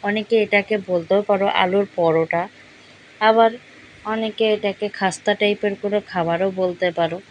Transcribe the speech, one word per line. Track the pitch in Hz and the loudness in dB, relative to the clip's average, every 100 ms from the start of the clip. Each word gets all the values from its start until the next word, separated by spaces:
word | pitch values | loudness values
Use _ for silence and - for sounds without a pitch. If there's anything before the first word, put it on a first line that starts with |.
অনেকে | 202 214 208 226 | -2 -4 0 0
এটাকে | 208 208 196 214 | 2 0 0 -4
বলতেও | 185 180 165 196 | -2 -4 2 0
পারো | 208 196 196 | 2 0 2
আলুর | - 185 196 202 | 2 2 0 -2
পরোটা, | - 165 160 165 170 190 - - - - - - - | 0 2 2 0 -4 -6 -12 -20 -20 -20 -20 -20 0
আবার | 220 226 226 240 - - - - | 4 6 4 2 -18 -20 -20 -14
অনেকে | 208 220 220 208 220 | -6 -4 -4 -2 0
এটাকে | 208 208 196 208 | 0 -2 -4 -8
খাস্তা | - 190 - - | -2 -4 -2 -4
টাইপের | 202 208 208 208 196 | 0 0 0 -4 -4
কোনো | 202 208 - | -4 -4 -4
খাবারও | 185 165 170 196 | -4 -2 0 -2
বলতে | 185 185 175 180 | -2 -4 -2 -2
পারো | 165 165 175 - | 0 -4 -4 -12